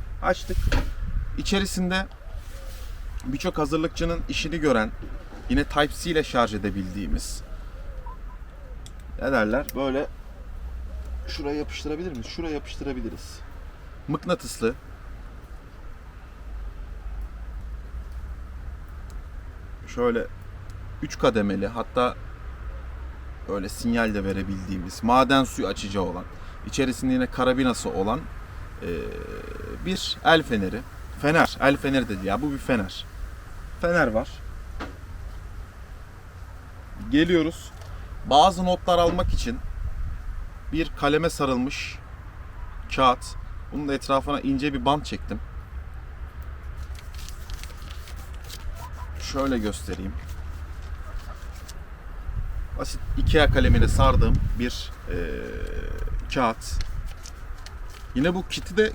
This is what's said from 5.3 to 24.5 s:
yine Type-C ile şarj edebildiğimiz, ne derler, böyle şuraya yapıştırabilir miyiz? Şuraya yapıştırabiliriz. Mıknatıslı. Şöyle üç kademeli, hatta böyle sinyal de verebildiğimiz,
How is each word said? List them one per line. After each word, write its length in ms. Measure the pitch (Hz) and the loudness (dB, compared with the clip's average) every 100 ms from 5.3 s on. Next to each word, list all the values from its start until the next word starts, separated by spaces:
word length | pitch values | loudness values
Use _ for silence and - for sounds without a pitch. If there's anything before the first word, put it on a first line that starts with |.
| - - | -10 2
yine 140 | 127 | 2
Type-C 480 | 143 147 147 - 180 | 4 4 2 2 2
ile 120 | 156 | 2
şarj 300 | 143 131 117 | 4 4 4
edebildiğimiz, 880 | 107 101 98 92 90 85 - - - - - - - - - - - - - - - - - - - - - | 4 0 0 -2 -2 0 0 0 -6 -8 -10 -10 -10 -8 -8 -10 -10 -10 -12 -12 -14 -12 -12 -10 -12 -10 -4
ne 100 | 127 | 2
derler, 340 | 135 107 120 147 127 | 4 4 2 0 -2
böyle 320 | 135 131 147 - - - - - - - - - - - - | 0 0 -2 -6 -12 -12 -10 -8 -8 -6 -6 -8 -6 -6 -6
şuraya 280 | - 143 151 | -4 -2 -2
yapıştırabilir 560 | 147 - 151 151 180 | -2 -4 -4 -4 -4
miyiz? 160 | 135 110 | -6 -6
Şuraya 260 | - 165 | -4 -4
yapıştırabiliriz. 880 | 147 - - 135 131 113 - - - - - - - - - - | -4 -6 -6 -4 -4 -4 -6 -10 -12 -12 -12 -12 -12 -14 -12 -4
Mıknatıslı. 640 | 147 170 175 - - 113 127 - - - - - - - - - - - - - - - - - - - - - - - - - - - - - - - - - - - - - - - - - - - - - - - - - - - | -2 0 0 -2 -2 0 0 -8 -14 -12 -12 -12 -14 -14 -14 -14 -14 -12 -12 -14 -14 -16 -14 -10 -8 -8 -8 -10 -10 -8 -6 -8 -8 -8 -8 -8 -8 -8 -8 -8 -8 -8 -8 -8 -8 -8 -8 -10 -10 -8 -8 -8 -10 -10 -10 -12 -12 -8
Şöyle 400 | - 120 117 - - - - - - - - | 2 4 4 0 -6 -10 -10 -10 -10 -10 -8
üç 180 | 151 - | -8 4
kademeli, 480 | 127 113 101 98 98 | 4 6 4 2 0
hatta 480 | 117 - - 127 - - - - - - - - - - - - - - | -2 -2 2 2 0 -8 -10 -10 -8 -8 -8 -8 -8 -10 -10 -10 -10 -4
böyle 200 | 98 101 | -4 -4
sinyal 440 | - 120 117 113 | -2 2 4 4
de 100 | 104 | 2
verebildiğimiz, 800 | 98 98 95 | 0 0 0